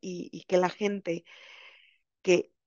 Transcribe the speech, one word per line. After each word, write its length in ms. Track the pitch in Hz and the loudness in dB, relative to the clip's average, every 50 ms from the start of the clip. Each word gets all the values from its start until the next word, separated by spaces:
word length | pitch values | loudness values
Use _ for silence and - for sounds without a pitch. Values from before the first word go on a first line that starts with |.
y, 300 | - 190 180 175 - - | -10 -10 -10 -10 -10 -12
y 100 | - 170 - | -14 -14 -4
que 120 | - 185 | 0 2
la 120 | 180 180 180 | 2 2 2
gente 560 | - - 208 202 202 196 - 175 165 170 - _ - - - - - - - - - - _ _ _ _ _ _ _ _ | 0 -2 -4 -4 -4 -4 -6 -6 -6 -6 -8 _ -20 -20 -20 -20 -20 -20 -20 -20 -20 -20 _ _ _ _ _ _ _ _
que 280 | - 190 175 175 - - _ _ _ | 2 4 4 4 2 -2 _ _ _